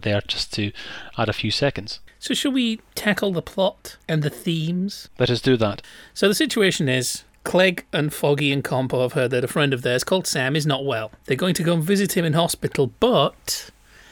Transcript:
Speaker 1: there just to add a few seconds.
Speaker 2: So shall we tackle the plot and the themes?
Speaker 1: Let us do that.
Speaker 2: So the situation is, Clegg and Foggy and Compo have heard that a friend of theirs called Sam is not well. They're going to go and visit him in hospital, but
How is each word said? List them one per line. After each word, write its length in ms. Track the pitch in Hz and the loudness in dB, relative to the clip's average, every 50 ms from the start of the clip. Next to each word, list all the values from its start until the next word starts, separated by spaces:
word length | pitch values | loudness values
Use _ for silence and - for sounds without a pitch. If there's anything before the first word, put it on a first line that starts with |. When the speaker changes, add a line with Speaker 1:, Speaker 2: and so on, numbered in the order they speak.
Speaker 1:
there 220 | - 110 104 101 - | -2 0 0 0 -2
just 260 | - - - - - - | -2 -4 -6 -6 -4 -4
to 180 | 113 104 101 - - - - - - - - - - | -4 -4 -4 -4 -8 -14 -14 -14 -14 -14 -10 -4 -2
add 100 | 113 104 | -2 -2
a 60 | - | -2
few 160 | - - 107 | -2 -2 -2
seconds. 500 | - - 143 139 - - 107 - - - - - - _ | 0 0 0 0 0 -4 -8 -10 -14 -14 -16 -20 -20 _
Speaker 2:
So 140 | - - 262 | -6 -4 -2
shall 180 | - - 285 | 0 0 0
we 280 | 254 269 240 226 220 226 - _ _ | 0 2 0 0 -2 -4 -10 _ _
tackle 380 | - - 214 202 - 208 202 | -4 -2 -2 0 0 0 -2
the 100 | 185 160 | -2 -2
plot 540 | - - - 196 185 202 - - - - - - _ - | -6 -6 -2 0 0 0 -2 -4 -14 -20 -20 -14 _ -2
and 140 | 165 156 | -2 0
the 80 | 147 143 | 0 -2
themes? 800 | - - - 180 165 160 156 165 175 180 190 202 - - - - - - | -4 -4 -4 -4 -2 -2 -2 -2 -2 -2 -4 -4 -6 -10 -16 -18 -2 0
Speaker 1:
Let 120 | 123 120 | 0 2
us 100 | 123 113 | 2 2
do 140 | - 135 127 113 | 4 4 4 4
that. 240 | 113 101 101 - - - - - - - _ | 4 0 -2 -6 -12 -18 -20 -20 -20 -16 _
Speaker 2:
So 140 | - 196 202 | 0 2 2
the 60 | 202 | 4
situation 540 | - 320 254 - 226 196 185 - - 160 131 | 2 0 0 2 2 2 2 2 2 0 0
is, 360 | 127 127 120 - - - - _ _ _ _ | 0 0 -2 -2 -6 -8 -12 _ _ _ _
Clegg 400 | - - 180 185 190 175 - - _ | 0 4 4 4 4 2 0 -6 _
and 200 | - 165 151 151 | -2 -2 0 -2
Foggy 400 | - - 165 143 147 139 151 139 | -2 0 2 2 2 2 2 2
and 100 | 139 139 | 0 0
Compo 380 | - - 139 127 131 127 139 127 | -2 0 -2 -2 0 0 0 0
have 140 | 127 120 - | 0 0 0
heard 160 | 139 127 123 | 0 0 2
that 140 | 131 123 127 | 0 0 -2
a 40 | - | 0
friend 240 | - 170 147 139 | 0 0 2 2
of 80 | 135 120 | 0 0
theirs 240 | 127 123 123 123 - | 0 0 0 0 2
called 220 | - 190 185 175 | 0 0 0 0
Sam 280 | - - 147 127 131 147 | -2 -2 0 0 0 0
is 120 | 156 147 | 0 2
not 180 | 151 139 131 139 | 0 0 0 0
well. 260 | 139 120 110 110 - - - _ | -2 -2 -2 -4 -8 -12 -16 _
They're 120 | - 135 127 | -4 -2 0
going 160 | 175 185 170 | 0 0 0
to 80 | - | 0
go 100 | 160 170 | 0 2
and 100 | 175 165 | 0 0
visit 320 | 151 180 208 196 202 - - | 2 2 2 2 2 0 0
him 80 | 185 170 | 0 0
in 80 | 160 143 | 2 2
hospital, 540 | 170 175 160 - - - - - - 135 117 - _ | 2 2 0 -2 -4 -6 -2 0 0 0 0 2 _
but 720 | 220 254 226 151 143 - - - _ - - - - - - _ _ _ - - - - | 2 4 4 4 4 2 0 -6 _ -8 -8 -8 -8 -14 -20 _ _ _ -20 -20 -20 -20